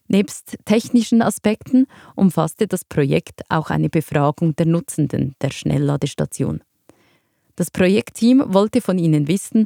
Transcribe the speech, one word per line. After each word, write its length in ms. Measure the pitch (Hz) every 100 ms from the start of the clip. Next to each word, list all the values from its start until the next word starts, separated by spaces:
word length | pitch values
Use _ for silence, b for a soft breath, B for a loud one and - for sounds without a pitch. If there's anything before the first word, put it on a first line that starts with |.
| -
Nebst 500 | 196 - - - - -
technischen 580 | 220 - 240 214 226
Aspekten 640 | 208 - 214 220 - 254 262 B B
umfasste 540 | B 190 165 160 - 214
das 180 | 185 -
Projekt 560 | - 139 165 - - -
auch 220 | 165 -
eine 180 | 156 156
Befragung 680 | 165 - 147 143 - 165 151
der 120 | 165
Nutzenden 640 | 170 - - 143 - 139 -
der 80 | 135
Schnellladestation. 1120 | - 147 143 143 143 143 - 143 - 135 - _ _ _ b b b b b b -
Das 160 | 175
Projektteam 720 | - 185 196 - - 233 262 -
wollte 360 | 190 220 247
von 180 | - 185
ihnen 280 | 165 151 143
wissen, 380 | 196 - 226